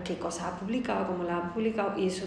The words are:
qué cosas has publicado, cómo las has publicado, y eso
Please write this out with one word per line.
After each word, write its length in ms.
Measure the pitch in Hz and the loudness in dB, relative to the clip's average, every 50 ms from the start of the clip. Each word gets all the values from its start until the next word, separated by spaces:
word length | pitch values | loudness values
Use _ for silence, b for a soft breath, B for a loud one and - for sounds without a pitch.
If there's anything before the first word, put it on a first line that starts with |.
| - | -2
qué 140 | - 180 | -4 -4
cosas 280 | - 170 165 - - 175 180 180 | -2 -2 -4 -4 -4 -4 -4 -4
has 60 | - | -4
publicado, 480 | 196 208 240 254 247 - 202 196 190 | -2 0 0 0 0 0 0 0 0
cómo 160 | 185 180 180 175 | 0 0 0 0
las 200 | 175 175 175 175 | 0 0 0 0
has 80 | 175 | 0
publicado, 460 | - 226 220 226 220 214 196 196 - | 0 2 2 2 2 2 2 2 2
y 100 | 202 190 | 2 2
eso 180 | 185 180 - 196 | 2 2 0 -4